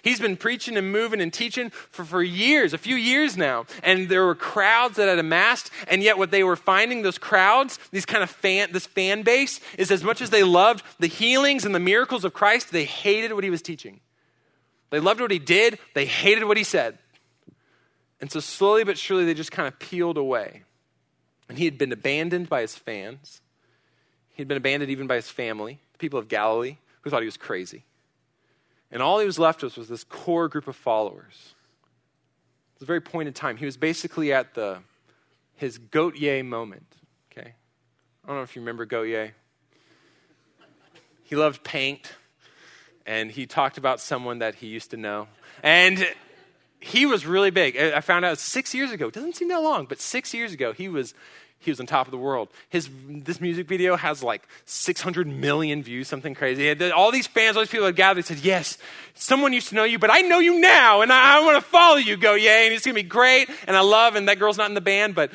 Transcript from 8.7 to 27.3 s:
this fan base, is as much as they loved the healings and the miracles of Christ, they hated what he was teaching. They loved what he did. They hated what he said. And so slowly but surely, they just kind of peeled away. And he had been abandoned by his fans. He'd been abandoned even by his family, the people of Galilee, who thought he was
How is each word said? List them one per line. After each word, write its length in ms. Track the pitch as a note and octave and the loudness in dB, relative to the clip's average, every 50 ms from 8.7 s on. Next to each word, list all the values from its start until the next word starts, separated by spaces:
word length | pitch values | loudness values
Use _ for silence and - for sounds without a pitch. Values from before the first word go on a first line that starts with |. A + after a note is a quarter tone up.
this 140 | F3 F#3 - | -4 -8 -8
fan 360 | - _ G3+ F#3 F#3+ G3+ G#3+ | -6 _ -4 -2 -2 -2 0
base, 380 | G#3 A#3 A#3+ C4+ C#4 - - - - - - - | 2 2 2 2 0 -2 -6 -12 -14 -16 -6 -6
is 140 | F#3+ F3+ | 0 0
as 100 | G3 F3+ | 0 0
much 180 | D#3 G#3+ A3+ - | 0 -4 -4 -4
as 100 | B3+ G3+ | -2 0
they 120 | A3 G#3 | 2 4
loved 420 | F#3+ F3+ F3 F3 G3 A3+ A#3 G3+ - - - - | 4 6 6 6 6 4 4 0 -6 -16 -6 -4
the 80 | E3 | -4
healings 580 | E3 - - A3 A#3+ B3+ C4+ C#4 C#4+ C#4 B3 G3 | -4 -2 -2 0 2 2 4 4 2 0 0 -2
and 100 | G#3 F#3+ | -2 -2
the 60 | F3 | 0
miracles 440 | F3+ F3+ G3+ A#3 B3+ - B3+ A3 F3+ | 2 2 2 2 2 0 -4 -4 -4
of 100 | - - | -6 -2
Christ, 380 | - G3+ G#3 A3+ B3 - - | 0 2 2 2 2 -2 -4
they 120 | E3+ E3 D3 | -4 -4 -4
hated 480 | - - - - G3+ G#3 A3 A3+ A3+ | -4 -8 -4 -2 0 0 0 -2 -4
what 120 | A3 G3+ F#3+ | -6 -6 -4
he 60 | F#3+ | -4
was 120 | E3+ D#3+ | -6 -6
teaching. 380 | - - D#3+ - - G#2 G2+ A2+ _ _ _ _ _ _ _ _ _ _ _ _ _ _ _ _ _ _ | -8 -12 -14 -14 -16 -20 -20 _ _ _ _ _ _ _ _ _ _ _ _ _ _ _ _ _ _ _
They 80 | C#3+ D3+ | -4 0
loved 200 | D#3+ F#3+ G#3+ A3+ | 2 0 0 0
what 100 | B3 G#3+ | 0 -2
he 80 | G3 E3 | -2 -4
did. 400 | C#3 D3 F3 G3 A3+ A#3+ A3 - - _ _ | 0 2 4 4 4 2 0 -2 -12 _ _
They 120 | C#3+ C#3 | -4 -4
hated 380 | C3+ - - - G3+ G#3+ A3 A3 | -2 -4 2 4 4 4 4 2
what 120 | G#3 G#3 | 2 0
he 80 | A3 G3+ | 0 0
said. 340 | - - D#3+ B2 A2+ G#2 _ _ _ _ _ _ _ _ _ _ - _ _ _ _ _ _ _ _ _ _ _ _ _ _ | 0 0 0 -2 -2 -6 _ _ _ _ _ _ _ _ _ _ -20 _ _ _ _ _ _ _ _ _ _ _ _ _ _
And 120 | C#3 C#3 | -16 -10
so 80 | - D#3 | -10 -10
slowly 420 | - - - - G3 G3+ G#3+ A3+ | -10 -10 -2 0 2 4 4 4
but 160 | A3 G3+ F3 - | 2 0 -4 -6
surely, 260 | - - F#3+ F#3 F3 | -4 -2 0 0 2
they 80 | E3+ D#3 | 0 -2
just 180 | D3+ D#3 - | -4 -8 -10
kind 160 | - - D3+ C3+ | -8 -8 -8 -8
of 100 | - _ | -8 _
peeled 380 | - - F#3 F3 F3 E3+ D#3+ | -16 -10 -6 -4 -4 -2 -2
away. 480 | D3+ C#3 C3 B2+ A2+ G2 - - - _ _ _ _ _ _ _ _ _ _ _ _ _ _ _ _ _ - | -4 -4 -2 -4 -4 -4 -8 -14 -20 _ _ _ _ _ _ _ _ _ _ _ _ _ _ _ _ _ -16
And 80 | A#2+ | -6
he 100 | C3+ F3 | -4 -4
had 120 | D#3+ C#3 B2+ | -4 -2 -4
been 140 | C#3+ B2+ | -6 -6
abandoned 560 | A#2 G#2 G#2 C3+ C#3+ D3+ E3 E3+ F3+ F3 F3 D#3 | -6 -6 -4 -4 -4 -2 -4 -4 -4 -6 -4 -4
by 140 | D3+ B2+ | -4 -4
his 120 | A2+ A2 - | -4 -6 -10
fans. 680 | - _ A#2+ A2 G2+ F#2+ G#2+ C3 C#3 C#3+ - - _ _ _ _ _ _ _ _ _ _ _ _ _ _ _ _ _ _ _ _ | -14 _ -12 -12 -12 -12 -14 -18 -20 _ -20 -20 _ _ _ _ _ _ _ _ _ _ _ _ _ _ _ _ _ _ _ _
He'd 140 | - C#3 C3+ | -14 -8 -6
been 80 | C#3+ | -6
abandoned 340 | C3+ B2+ C3+ C#3 C#3+ C#3+ C3+ | -2 -2 -2 -2 -2 -4 -6
even 160 | C3+ C3 C#3 | -6 -8 -4
by 80 | C3 B2+ | -4 -4
his 160 | A#2+ A2 - | -4 -4 -8
family, 480 | - - B2 A2+ A2 G#2+ G#2+ A#2 C#3+ - _ _ | -10 -10 -8 -8 -8 -10 -10 -12 -14 -18 _ _
the 60 | _ _ | _ _
people 200 | E3 C#3+ C#3 B2 | -10 -8 -6 -8
of 80 | G#2+ | -6
Galilee, 520 | A2+ A2+ G#2 G#2+ A2+ A2+ A#2 B2 C3 D3+ _ _ _ _ _ | -4 -4 -2 0 0 0 -2 -4 -6 -10 _ _ _ _ _
who 80 | _ D3 | _ -6
thought 120 | C#3+ A#2+ | -4 -4
he 40 | A2+ | -4
was 100 | G#2+ | -6